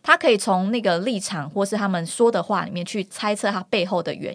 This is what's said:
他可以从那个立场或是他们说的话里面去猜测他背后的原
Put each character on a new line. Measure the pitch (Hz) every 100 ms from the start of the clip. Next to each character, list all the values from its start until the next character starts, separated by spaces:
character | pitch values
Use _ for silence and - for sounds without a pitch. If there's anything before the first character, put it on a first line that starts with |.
他 | - 339
可 | 330
以 | 214
从 | - 185 190
那 | 240
个 | 208 170
立 | 208 220
场 | - 175 147
或 | 202 196
是 | 214
他 | 202
们 | 180 165
说 | - 233
的 | 208
话 | 170 196
里 | 170
面 | 180 175
去 | 208
猜 | 190 - 214 208
测 | 202
他 | 202
背 | 180 220
后 | 180 226
的 | -
原 | - -